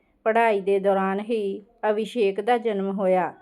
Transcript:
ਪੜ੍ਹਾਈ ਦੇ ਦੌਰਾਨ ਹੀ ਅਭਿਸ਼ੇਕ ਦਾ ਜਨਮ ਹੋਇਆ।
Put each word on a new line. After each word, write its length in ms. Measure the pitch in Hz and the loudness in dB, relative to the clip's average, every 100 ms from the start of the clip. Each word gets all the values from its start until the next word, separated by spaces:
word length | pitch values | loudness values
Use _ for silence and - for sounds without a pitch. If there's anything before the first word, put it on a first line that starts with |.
| _ _ | _ _
ਪੜ੍ਹਾਈ 360 | 226 226 226 202 | 0 2 2 2
ਦੇ 200 | 190 196 | 0 0
ਦੌਰਾਨ 400 | 196 190 190 196 | 2 2 0 -2
ਹੀ 440 | 214 226 196 202 196 - 214 | -4 -4 -4 -6 -12 -6 -2
ਅਭਿਸ਼ੇਕ 520 | 214 208 247 196 196 | -2 -2 0 0 0
ਦਾ 160 | 208 240 | 0 0
ਜਨਮ 420 | 233 202 196 196 | 0 -2 -4 -2
ਹੋਇਆ। 340 | 190 185 165 - | 2 2 0 -6